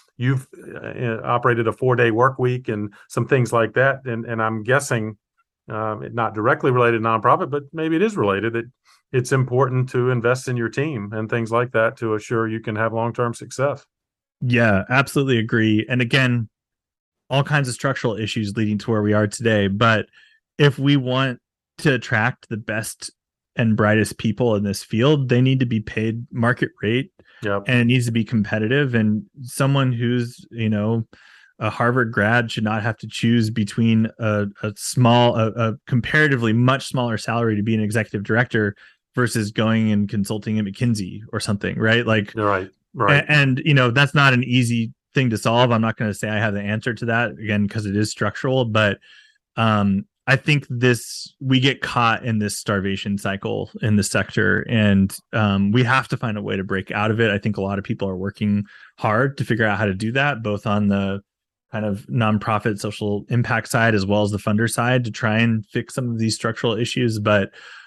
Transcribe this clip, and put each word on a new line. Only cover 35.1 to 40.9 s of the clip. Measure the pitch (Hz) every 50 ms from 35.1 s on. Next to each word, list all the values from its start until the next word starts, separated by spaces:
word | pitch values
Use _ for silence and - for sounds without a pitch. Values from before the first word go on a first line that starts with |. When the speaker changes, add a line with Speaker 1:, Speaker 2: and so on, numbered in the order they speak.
| 120 120 120 120 113
Speaker 2:
a, | 117 110 110 95
a | 120 113 110 123 - _ -
comparatively | 139 120 107 - - 156 151 147 139 120 117 110 107
much | 117 123 127 135 127 - -
smaller | - 131 123 120 113 110
salary | - - 113 117 117 113 107
to | 101 101
be | 113 113
an | 110
executive | 107 101 104 117 107 - - 104 98
director | - 110 117 110 - - 113 107 101 - _ - - _ _ _ _ -
versus | 127 123 113 - 117 107 107
going | - - 110 110 113 113 110 107
and | 107 104 104 98
consulting | - 104 98 - 110 104 - 113 107 107
at | 107
McKinsey | 98 98 - 127 120